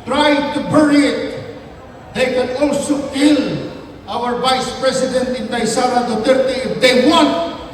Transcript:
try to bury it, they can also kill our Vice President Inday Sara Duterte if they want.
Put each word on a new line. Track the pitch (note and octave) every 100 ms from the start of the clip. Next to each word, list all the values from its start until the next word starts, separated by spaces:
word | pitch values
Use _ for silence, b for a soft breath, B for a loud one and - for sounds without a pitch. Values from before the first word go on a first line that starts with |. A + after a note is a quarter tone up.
try | - D4+ D4+ C#4+ C#4+
to | D4 -
bury | D4+ D4+ C#4+ B3+
it, | A3 - - - - - - - - -
they | - B3+ B3
can | B3+ B3+
also | D4 C#4 - C#4+ -
kill | C4+ D4 C#4+ G#3 D3 C3+ - - - -
our | A3 A#3+ A#3+
Vice | B3 B3+ - -
President | C4 B3+ C4 B3+ B3 A#3+
Inday | G#3+ A#3+ A3
Sara | C4+ B3 B3
Duterte | A#3 G#3+ C4 C4 - B3+ A#3
if | -
they | B3+ B3 C4
want. | E4+ D4 - - - -